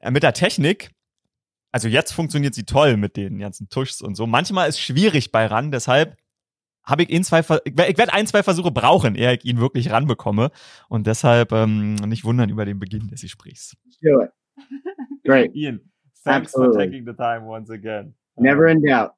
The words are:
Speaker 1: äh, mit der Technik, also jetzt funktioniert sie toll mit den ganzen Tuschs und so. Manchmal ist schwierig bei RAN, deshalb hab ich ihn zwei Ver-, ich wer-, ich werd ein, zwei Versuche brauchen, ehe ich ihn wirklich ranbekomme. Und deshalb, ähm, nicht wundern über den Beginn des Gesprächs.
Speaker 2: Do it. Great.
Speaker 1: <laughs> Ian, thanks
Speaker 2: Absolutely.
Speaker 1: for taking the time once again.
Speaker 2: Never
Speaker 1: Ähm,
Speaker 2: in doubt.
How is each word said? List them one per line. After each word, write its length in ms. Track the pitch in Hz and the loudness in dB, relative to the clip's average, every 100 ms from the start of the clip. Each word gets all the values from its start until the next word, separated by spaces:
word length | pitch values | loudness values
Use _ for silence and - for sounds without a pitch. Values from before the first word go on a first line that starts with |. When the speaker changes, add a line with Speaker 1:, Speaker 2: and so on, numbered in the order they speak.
Speaker 1:
äh, 100 | - | 0
mit 120 | 131 | 2
der 120 | 147 | 2
Technik, 560 | - 185 - 151 - - _ _ _ _ _ _ _ _ | 0 -2 0 -2 -2 -6 _ _ _ _ _ _ _ _
also 160 | 120 113 | -6 0
jetzt 240 | 120 - | 0 -2
funktioniert 420 | - 165 151 143 | -4 -4 -2 -2
sie 100 | 120 | -4
toll 320 | 110 139 147 113 | -4 2 4 2
mit 200 | 101 - | -2 -6
den 220 | 98 98 | -8 -8
ganzen 300 | 101 92 101 | -12 -14 -10
Tuschs 340 | - 135 - | -8 -8 -8
und 120 | 107 | -10
so. 120 | 98 113 | -6 -2
Manchmal 420 | 117 180 190 160 | -2 0 -2 -2
ist 120 | - | -2
schwierig 520 | - 131 214 156 - | -4 2 2 2 0
bei 140 | 113 110 | 0 0
RAN, 240 | 107 143 | -2 -2
deshalb 460 | 135 - 131 160 - _ _ _ _ _ _ | -4 0 2 2 -4 _ _ _ _ _ _
hab 160 | - 147 | -4 0
ich 100 | 175 | 2
ihn 120 | 165 | 0
zwei 180 | 185 165 | 2 2
Ver-, 200 | 160 156 | 2 0
ich 80 | - 135 | 0 0
wer-, 120 | 175 | 2
ich 80 | 180 | 4
werd 160 | 233 | 2
ein, 140 | 202 214 | 2 2
zwei 160 | 208 | 0
Versuche 280 | 202 170 175 | 2 0 0
brauchen, 420 | 110 123 175 120 | 2 4 4 4
ehe 200 | 98 117 | 2 0
ich 100 | 123 | 0
ihn 160 | - 120 | -2 0
wirklich 300 | 123 - 123 | 0 0 0
ranbekomme. 600 | 110 147 117 - 104 127 _ - - _ | 0 0 -2 -2 0 0 _ -20 -20 _
Und 180 | 113 104 | -4 -2
deshalb, 460 | 113 - 120 117 | 0 4 4 4
ähm, 420 | 110 110 107 104 | 2 2 0 -2
nicht 300 | 104 104 113 | -4 -4 -6
wundern 260 | 110 123 113 | -2 0 0
über 140 | 107 | -2
den 140 | 104 101 | -6 -6
Beginn 280 | 95 87 - | -8 -10 -10
des 140 | - | -14
Gesprächs. 540 | 92 - - - - - _ _ | -16 -18 -20 -20 -20 -20 _ _
Speaker 2:
Do 200 | 156 139 | 2 4
it. 80 | - _ _ _ - 277 330 392 254 277 | 2 _ _ _ -18 -14 -14 -14 -14 -10
Great. 280 | - 135 - | 2 2 2
Speaker 1:
<laughs> 20 | |
Ian, 260 | - 151 113 _ _ _ _ | -2 -8 -10 _ _ _ _
thanks 280 | - 135 - | -2 -2 -2
Speaker 2:
Absolutely. 200 | 135 127 | 0 2
Speaker 1:
for 160 | 107 98 | 2 -2
taking 160 | 131 117 | -6 -14
the 80 | |
time 320 | 117 120 117 110 | -8 -6 -6 -8
once 240 | 110 110 | -14 -14
again. 440 | 113 104 107 101 _ _ - | -14 -10 -10 -12 _ _ -2
Speaker 2:
Never 320 | 123 143 165 | 0 4 4
Speaker 1:
Ähm, 100 | 165 | 4
Speaker 2:
in 60 | |
doubt. 280 | 147 127 107 | 2 0 -2